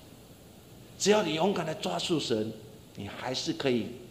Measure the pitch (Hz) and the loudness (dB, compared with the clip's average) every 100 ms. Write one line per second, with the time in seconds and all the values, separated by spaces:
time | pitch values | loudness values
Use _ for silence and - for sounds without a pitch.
0 | - - - - - - - - - - | -20 -20 -20 -20 -20 -20 -20 -20 -18 0
1 | 185 214 175 156 185 190 160 156 185 175 | 4 4 4 4 4 2 -2 -4 -4 -2
2 | - 160 - 110 107 - - - - - | 0 0 2 0 0 -6 -14 -20 -18 -12
3 | 101 113 117 131 165 - 139 120 101 - | -10 -8 -6 -4 -4 0 2 2 0 -8
4 | - | -14